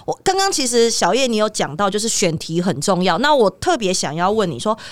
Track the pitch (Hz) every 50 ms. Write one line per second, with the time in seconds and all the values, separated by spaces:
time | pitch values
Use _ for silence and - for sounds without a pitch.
0 | - - - - - 392 359 392 392 392 - 302 262 226 240 233 233 226 214 -
1 | 202 170 208 262 269 240 226 214 214 220 220 - 175 139 143 175 202 196 185 208
2 | 214 220 - - 202 170 156 - - - 160 175 175 190 131 139 - 202 185 175
3 | 185 185 165 180 269 302 302 269 214 185 - - - 359 349 240 220 180 185 -
4 | 190 139 147 170 180 196 214 220 196 175 131 117 - 214 214 - - -